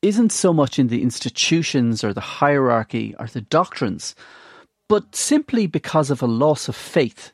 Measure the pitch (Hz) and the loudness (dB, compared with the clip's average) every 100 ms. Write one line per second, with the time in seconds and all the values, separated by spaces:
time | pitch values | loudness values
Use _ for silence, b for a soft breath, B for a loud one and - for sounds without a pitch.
0 | 202 208 226 - 190 165 139 - 127 117 | 2 2 2 2 2 4 2 2 0 2
1 | 123 - 120 - - 165 160 139 120 110 | -2 -4 -10 -4 0 0 0 0 0 0
2 | 107 98 - - 143 143 131 117 110 120 | -2 -4 -8 0 2 2 2 0 0 -6
3 | 110 - 113 - 104 156 180 - 117 87 | -6 -10 -10 -10 -2 0 0 -4 -6 -6
4 | - - B B B B B _ _ 208 | -12 -16 B B B B B _ _ 0
5 | - - - 294 302 233 196 156 - 160 | 0 -8 0 0 2 0 0 -2 0 0
6 | 143 139 123 113 147 147 - 123 - 175 | 2 0 0 2 2 0 -4 -10 -2 0
7 | 127 - - | 0 -4 -20